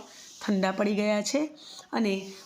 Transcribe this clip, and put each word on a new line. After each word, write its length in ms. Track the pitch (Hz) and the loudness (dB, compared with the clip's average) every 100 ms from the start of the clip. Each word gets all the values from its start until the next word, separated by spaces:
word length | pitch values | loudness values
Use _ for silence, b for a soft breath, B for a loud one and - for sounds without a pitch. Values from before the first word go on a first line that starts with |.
| - B B B - | -8 B B B 0
ઠંડા 240 | 196 190 | 2 2
પડી 240 | 190 202 208 | 2 2 2
ગયા 260 | 208 208 | 2 2
છે 280 | 208 277 302 B B B B | 2 0 0 B B B B
અને 380 | 233 220 190 190 - | 0 2 0 -4 -14